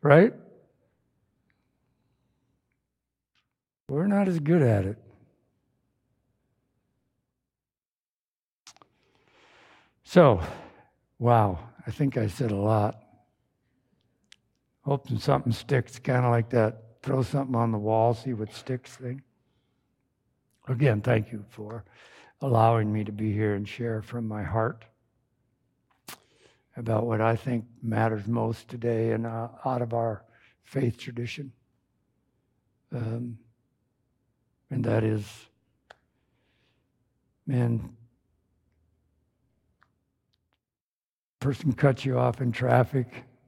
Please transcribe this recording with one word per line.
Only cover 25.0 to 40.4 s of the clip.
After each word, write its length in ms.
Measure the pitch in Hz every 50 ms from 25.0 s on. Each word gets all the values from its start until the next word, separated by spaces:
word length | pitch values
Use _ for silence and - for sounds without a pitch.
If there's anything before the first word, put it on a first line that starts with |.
| _ _ _ _ _ _ _ _ _ _ _ _ _ _ _ _ _ _ _ _ _ - - - _ _ _ _ _ _ _ _ _ _ _
about 300 | - 120 113 113 107 113
what 140 | 120 110 107
I 160 | 110 113 117
think 280 | 113 - 135 123 117 110 - - - -
matters 440 | 113 110 110 113 113 110 104 101
most 420 | 104 117 117 113 113 117 - - -
today 440 | - 120 117 117 117 113 113 113 113
and, 140 | 110 113
uh, 220 | 117 113 113 113 117 - - -
out 180 | 135 127 123 123
of 120 | 117 113
our 300 | 117 113 117 107 101 - _ _ _ _ _ _ _ _
faith 320 | _ - 139 139 120 113 -
tradition. 540 | - - 120 117 120 113 - - 147 135 - _ _ _ _ _ _ _ _ _ _ _ _ _ _ _ _ _ _ _ _ _ _ _ _ _ _ _ -
Um, 460 | 127 113 113 113 117 120 120 113 110 _ _ _ _ _ _ _ _ _ _ _ _ _ _ _ _ _ _ _ _ _ _ _ _ _ _
and 140 | - 123 113
that 200 | 110 110 113 110
is, 200 | 110 107 107 104 - - - - _ _ _ _ _ _ _ _ _ - _ _ _ _ _ _ _ _ _ _ _ _ _ _ _ _ _ _ _ _ _ _ _ _ _ _ _ _ _ _
man, 500 | - 135 123 120 120 117 110 87 87 - - - _ _ _ _ _ _ _ _ _ _ _ _ _ _ _ _ _ _ _ _ _ _ _ _ _ _ _ _ _ _ _ _ _ _ _ _ _ _ _ _ _ _ _ _ _ _ _